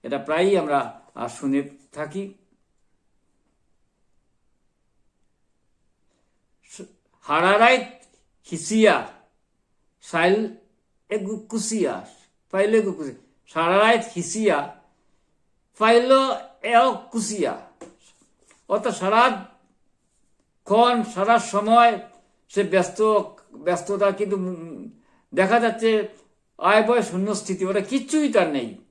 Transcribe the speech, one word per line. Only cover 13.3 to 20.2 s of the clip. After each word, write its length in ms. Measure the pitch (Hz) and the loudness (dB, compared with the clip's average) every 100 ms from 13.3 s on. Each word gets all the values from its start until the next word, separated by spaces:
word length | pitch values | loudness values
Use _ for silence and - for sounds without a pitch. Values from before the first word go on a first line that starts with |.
| _ _ | _ _
সারারাইত 540 | 160 170 190 220 233 - | -4 2 4 4 2 -2
হিসিয়া 600 | 175 - 220 214 143 143 - _ _ _ _ _ _ _ _ _ _ | -8 -8 -2 0 0 -4 -16 _ _ _ _ _ _ _ _ _ _
ফাইল 340 | 220 233 254 269 269 - - _ | 4 4 6 4 4 -4 -10 _
এও 360 | 220 233 254 202 - | 2 4 4 0 -8
কুসিয়া, 500 | 233 - 208 139 - - _ - _ _ _ _ _ _ _ - | -8 -6 -4 -4 -4 -16 _ -20 _ _ _ _ _ _ _ -4
অর্থাৎ 280 | 208 226 | -2 -2
সারাক্ষণ, 2000 | 185 185 220 262 208 - _ _ _ _ _ _ _ | -4 0 4 2 0 -12 _ _ _ _ _ _ _